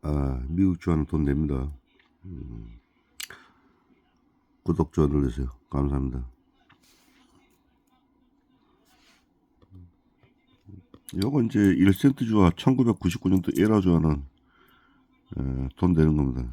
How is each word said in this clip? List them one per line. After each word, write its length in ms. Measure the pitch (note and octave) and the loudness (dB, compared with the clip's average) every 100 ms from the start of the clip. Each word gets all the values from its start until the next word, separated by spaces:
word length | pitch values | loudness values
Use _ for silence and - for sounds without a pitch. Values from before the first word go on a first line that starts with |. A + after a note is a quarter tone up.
아, 400 | D2+ D2 C#2 C2 B1+ | -2 -2 -2 -4 -6
미국 320 | E2+ F#2+ F2 | 0 0 0
주화는 260 | - E2 D2 | 0 -2 0
돈 180 | D#2+ | -2
냅니다. 460 | C#2+ C#2 D2+ C2+ C#2 C#2 _ _ _ _ | 0 0 -2 -4 -6 -10 _ _ _ _
음. 540 | F2+ E2+ B1 A1 A1+ A1+ _ _ _ _ - - _ _ _ _ _ _ _ _ _ _ _ _ | -18 -16 -14 -16 -18 -20 _ _ _ _ -18 -18 _ _ _ _ _ _ _ _ _ _ _ _
구독, 280 | - E2 D#2 | -4 -2 -2
좋아요 160 | - D2+ | 2 0
눌러주세요. 400 | C#2+ C#2 B1 C2 - _ | 2 -2 -4 -10 -10 _
감사합니다. 580 | C#2 C#2 C#2 C2+ B1+ B1 _ _ _ _ _ _ _ _ _ _ _ _ _ _ _ _ _ _ _ _ _ _ _ _ _ _ _ _ _ _ _ _ _ F2 F#2 F2 _ _ _ _ _ _ _ _ F#2+ _ - - - | -4 -2 -2 -4 -8 -12 _ _ _ _ _ _ _ _ _ _ _ _ _ _ _ _ _ _ _ _ _ _ _ _ _ _ _ _ _ _ _ _ _ _ -20 -20 _ _ _ _ _ _ _ _ -20 _ -20 -14 -6
요거 200 | G2+ C#3+ | -2 0
이제 140 | A#2 G2+ | 0 4
일센트 680 | G2+ F#2 G2 F#2+ C#3 C3+ A#2 | 4 4 4 4 2 0 0
주화, 240 | G#2+ F2+ - | 4 4 4
천구백구십구 720 | - C3 A#2+ G2+ F#2 E2+ F#2+ | 0 2 0 0 -2 -2 0
년도 220 | F#2 F2 - | 0 0 0
에라 240 | G#2 A2 | 4 4
주화는, 440 | F#2 E2+ D#2+ D2+ C#2 _ _ _ _ _ _ _ _ _ _ - | 4 4 2 -2 -6 _ _ _ _ _ _ _ _ _ _ -10
에, 300 | C2+ C2 C2+ - | -6 -6 -8 -2
돈 160 | F2+ | 0
내는 220 | E2 D#2 D2+ | 4 4 2
겁니다. 340 | C#2 B1+ B1 | 0 -4 -8